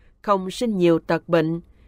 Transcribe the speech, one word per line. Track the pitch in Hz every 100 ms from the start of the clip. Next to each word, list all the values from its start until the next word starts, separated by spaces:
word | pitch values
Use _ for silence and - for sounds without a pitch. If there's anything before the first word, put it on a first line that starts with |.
| _ _
không | - 196 185
sinh | - 247 196
nhiều | 175 165
tật | - 165 -
bệnh, | 165 160 170 - _